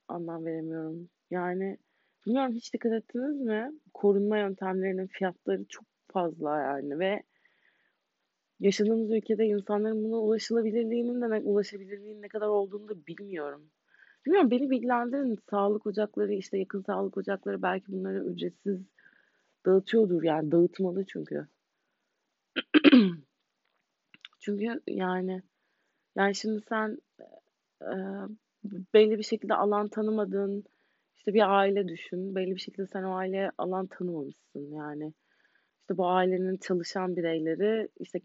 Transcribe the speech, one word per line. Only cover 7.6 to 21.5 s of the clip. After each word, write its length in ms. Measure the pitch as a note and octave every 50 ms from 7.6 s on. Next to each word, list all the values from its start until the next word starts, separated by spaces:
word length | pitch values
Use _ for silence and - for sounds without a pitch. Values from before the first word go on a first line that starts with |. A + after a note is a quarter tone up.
| _ _ _ _ _ _ _ _ _ _ _ _ _ _ _ _ _ _ _ -
yaşadığımız 520 | F#3+ G3 G3 - G#3 G#3+ A3+ A3+ A3+ G#3+
ülkede 340 | A3+ A3 - - A3 G3 A3
insanların 580 | G#3+ G#3 G3+ G3 - G#3 G#3 G#3+ A3 A3 G#3+ G#3+
buna 120 | A3 A3+
ulaşılabilirliğinin 1080 | A3+ G#3+ G#3+ A3+ G#3+ - - A3+ A#3 A3 A3+ G3+ A#3+ A#3 A3 A#3 A#3+ A#3+ A#3+ B3 B3
de 80 | A#3+ A3+
ne, 120 | A3 G#3+
ulaşabilirliğinin 800 | - G3+ G3+ G#3 G3 G3+ G#3 G3 G3 F#3+ G3+ G3+ G3+ G#3 G#3+ G#3
ne 60 | G#3
kadar 200 | G3+ - G#3+ G#3+
olduğunu 420 | G#3 G#3 G3+ G3 G3 F#3+ G#3 G#3+ G#3
da 180 | G#3+ E3+ D3
bilmiyorum. 600 | - E3+ D#3+ G3+ G3+ F#3+ D#3+ D3 C#3+ C#3+ D3 D3+ D#3 _ _ _ _ _ - - - _ _ -
Bilmiyorum, 260 | C4+ F4+ G4+ E4 A3+
beni 180 | B3 B3 C#4+ C4+
bilgilendirin. 720 | C4 A#3+ A3+ B3 B3 A#3+ A#3+ B3 B3+ C#4+ C#4 B3+ A3 G3 - -
Sağlık 360 | G#3 G3+ G3 G3+ G#3 G#3 -
ocakları, 480 | D3+ F#3+ G#2+ G#2+ G#2 - - - G2+ G#3
işte 240 | F#3+ F#3 - -
yakın 240 | G3 F#3+ F#3+ - G3
sağlık 360 | F#3+ - G3 F#3 - - -
ocakları 440 | G3 F#3+ G3 G3 F#3 - G3 G3+ F#3+
belki 300 | F#3+ F3+ F#3 F#3+ F#3+ G2
bunları 340 | F#2+ F#2+ F#3 F#3+ F#3+ G3 -
ücretsiz 560 | - F3 F3 E3+ F3+ - _ - G3+ G3 F#3 F#3+ - _ _ _ - _ _ _ _ _ _ _ _ _ _ -
dağıtıyordur. 580 | F#3 F#3 F#3+ F#3+ - - A3+ A3 F#3 F3+ E3 D#3
Yani 280 | E3 D3+ D#3+ D#3 D3+
dağıtmalı 540 | D#3+ E3+ F3 F3+ - - F#3+ F3+ F3 F#3+ F#3+
çünkü. 420 | - - F3 D3+ - D3+ D3 D3+ D3